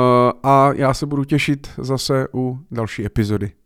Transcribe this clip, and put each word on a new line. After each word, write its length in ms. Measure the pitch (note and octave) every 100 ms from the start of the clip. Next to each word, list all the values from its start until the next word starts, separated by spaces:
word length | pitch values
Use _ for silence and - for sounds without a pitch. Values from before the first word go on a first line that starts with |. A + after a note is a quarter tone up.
| B2+ B2 B2 -
a 300 | C3+ C#3 C#3
já 220 | C3 C3+
se 120 | B2 C#3+
budu 180 | C#3
těšit 460 | C#3 D3 - C#3+ - -
zase 480 | B2+ C3 - C3+ C3+
u 240 | B2 B2+ B2+ D#3+
další 360 | A2+ A2 - G#2
epizody. 440 | - G#2 G#2 G2+ -